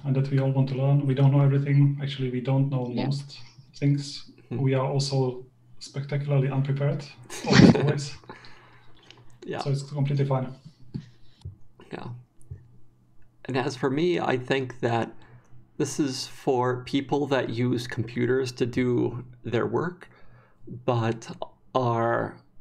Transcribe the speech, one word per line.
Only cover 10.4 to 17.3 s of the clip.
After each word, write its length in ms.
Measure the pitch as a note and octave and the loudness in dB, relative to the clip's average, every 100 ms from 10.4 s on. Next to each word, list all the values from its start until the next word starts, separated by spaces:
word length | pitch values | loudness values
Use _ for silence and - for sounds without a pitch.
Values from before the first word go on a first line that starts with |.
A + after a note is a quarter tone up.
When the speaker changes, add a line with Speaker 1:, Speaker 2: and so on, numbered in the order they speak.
| A#2+ - - - - - - - - - - - - - - | -2 -10 -20 -20 -14 -14 -14 -18 -20 -18 -18 -16 -18 -20 -16
Speaker 3:
Yeah. 180 | - - A#2+ - - - - - - - - _ - - _ - | -14 -12 -14 -18 -20 -16 -16 -18 -20 -20 -20 _ -20 -20 _ -6
And 100 | B2+ | -4
as 180 | C3+ C3 | -4 -2
for 140 | C#3 | -2
me, 300 | C3+ F3 E3+ | 0 0 0
I 160 | - C3 | -2 -4
think 420 | B2 C3+ B2 - | -2 -2 -2 -4
that 320 | A#2+ A#2 A2 - - - - - - - | -2 -2 -2 -8 -20 -20 -20 -20 -20 -6
this 200 | D3 - | -4 0
is 300 | C#3+ B2+ - | -2 -2 -10
for 560 | - - B2+ B2 B2 | -6 0 0 0 -2
people 420 | - C#3 C3+ C#3+ | -2 -4 0 -2
that 240 | C#3+ | 0